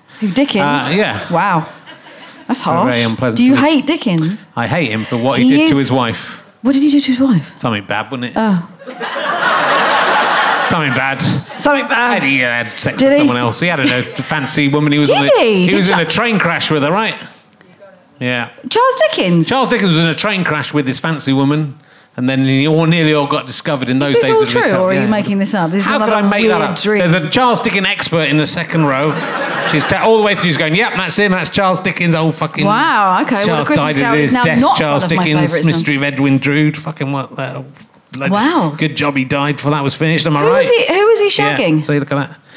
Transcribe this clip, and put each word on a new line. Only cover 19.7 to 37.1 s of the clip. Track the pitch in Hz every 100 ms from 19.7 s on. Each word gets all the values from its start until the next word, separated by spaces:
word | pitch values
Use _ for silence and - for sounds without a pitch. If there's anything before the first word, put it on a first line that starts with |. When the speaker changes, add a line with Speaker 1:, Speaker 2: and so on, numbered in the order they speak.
| 233 190
Speaker 2:
was | 160
in | 165
a | 151
train | 208 190
crash | 170 151 -
with | 147 131
his | 143
fancy | 165 151 135
woman, | 135 139 151 147 - - - _ -
and | 127
then | 131 135
he | 135 151
all, | 156 160
nearly | 170 156
all | 151 143
got | 143 127
discovered | - 170 143 123
in | 131
those | 143
Speaker 1:
Is | 466
this | 453
Speaker 2:
days | 440
Speaker 1:
all |
Speaker 2:
of | 427
the |
Speaker 1:
true, | 480
Speaker 2:
hotel, | 440 185
Speaker 1:
or | 185
are | 190
you |
Speaker 2:
yeah. | 208
Speaker 1:
making | 214 202 196
this | 190
up? | 202 160
This | 196
is | 196
Speaker 2:
How | 277
could | 214
Speaker 1:
another | 208 202
Speaker 2:
I |
make | 208 220
that | 170
Speaker 1:
weird | 147
Speaker 2:
up? | 165
Speaker 1:
dream. | 208 208
Speaker 2:
There's | 180
a | 180 156
Charles | 226 254 226
Dickens | 233 190 190
expert | 196 - 170 147
in | 151
the | 143
second | 175 160 165 147
row. | 131 151 143 - - - - -
She's | 151 -
ta-, | 190
all | 196 226
the |
way | 208
through, | 202 175
she's | 147
going, | 156
"Yep, | 175 233 180
that's | 180 202
him, | 208
that's | 185 156
Charles | - 190 185
Dickens, | 185 - 175 160
old | 160
fucking | 156 156 156 196
Speaker 1:
Wow, | 220 311 233 196 185
okay, | 294 214
well, | 202
Speaker 2:
Charles | 156 143
Speaker 1:
the | 196
Christmas | 151
Speaker 2:
died | 143
at |
Speaker 1:
Carol | - 151
is |
Speaker 2:
his | 143
Speaker 1:
now | 247
Speaker 2:
desk, | 196 156
Speaker 1:
not | 294 -
Speaker 2:
Charles | 151 143
Speaker 1:
one | 175
of | 170
my | 170
Speaker 2:
Dickens, | 151
Speaker 1:
favourites, | 151 165 160
Speaker 2:
Mystery | 165 151 139
of |
Edwin | 143 135 139 135
Drood." | 147 147 151 151
Fucking | 156 - 139